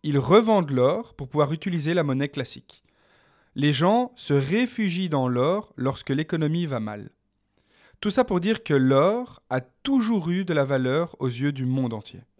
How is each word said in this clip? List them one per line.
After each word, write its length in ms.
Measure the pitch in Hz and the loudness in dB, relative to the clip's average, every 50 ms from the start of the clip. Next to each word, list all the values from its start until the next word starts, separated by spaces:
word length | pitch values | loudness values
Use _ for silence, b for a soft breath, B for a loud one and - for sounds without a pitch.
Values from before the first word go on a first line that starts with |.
| - | -4
ils 160 | 147 143 139 | 0 0 0
revendent 500 | 127 120 175 214 226 220 220 202 175 143 | 2 6 4 6 6 6 2 2 2 2
l'or 460 | 139 127 123 135 170 208 233 - - | 2 2 4 4 2 0 -4 -10 -14
pour 120 | - 143 | -16 -16
pouvoir 240 | 123 - 147 147 135 160 | -6 0 0 0 0 0
utiliser 400 | 156 - 202 175 170 143 156 175 | -6 -4 -4 -4 -2 -2 0 0
la 100 | 180 160 | 0 0
monnaie 260 | 143 131 131 143 143 | 0 0 -2 -2 -4
classique. 540 | - 143 123 - - - _ _ - _ b b b b b b b b b b b b b b b | -4 -8 -8 -8 -8 -12 _ _ -20 _ b b b b b b b b b b b b b b b
Les 180 | - 143 147 147 | 0 0 2 2
gens 400 | 127 160 185 214 240 247 240 _ | 4 2 4 4 2 2 -2 _
se 180 | - - - 147 | -12 -4 0 0
réfugient 760 | 139 135 139 180 220 254 240 - - 214 190 170 180 190 175 | 0 2 2 0 0 0 -2 -2 -2 -2 -2 -2 -2 -2 -2
dans 180 | 151 139 131 | 0 0 0
l'or 460 | 127 123 120 127 151 180 208 214 _ _ | 0 0 0 0 0 0 -2 -4 _ _
lorsque 360 | - 123 131 120 - - - | -6 -4 -4 -4 -6 -4 -4
l'économie 560 | 139 139 160 - - 160 156 147 156 170 175 | -2 -2 -2 -2 -2 -2 -2 0 0 -2 -2
va 120 | 156 135 117 | -4 -4 -6
mal. 300 | 110 107 104 104 107 - _ _ _ _ _ _ _ _ b b b b b b b b b b | -6 -6 -8 -12 -14 -16 _ _ _ _ _ _ _ _ b b b b b b b b b b
Tout 120 | - 208 | -4 -2
ça 120 | 190 - - | 2 2 2
pour 160 | - 196 180 | 2 0 0
dire 240 | 170 208 220 214 - | 0 0 -2 -2 0
que 120 | - 151 | 0 2
l'or 640 | 139 131 131 135 135 147 185 214 240 247 - - - _ _ | 4 4 4 4 4 4 4 2 -2 -6 -8 -14 -20 _ _
a 100 | - 127 | -4 -4
toujours 680 | 127 _ _ _ _ 277 269 262 226 220 233 202 160 165 | -4 _ _ _ _ 0 0 2 2 2 0 0 0 -2
eu 160 | 175 185 196 | -2 -2 -2
de 80 | 175 165 | 0 0
la 120 | 147 139 | 0 2
valeur 500 | 135 139 131 127 127 131 156 170 165 - _ | 2 0 0 0 0 0 0 -2 -4 -6 _
aux 80 | 139 | -4
yeux 240 | 131 120 117 135 147 | -4 -2 -2 -2 -2
du 140 | 143 135 131 | -2 -2 -2
monde 280 | 127 127 135 131 120 113 | -2 -2 -2 -2 -2 -4
entier. 280 | 107 104 - - 92 - _ _ | -8 -10 -14 -20 -20 -20 _ _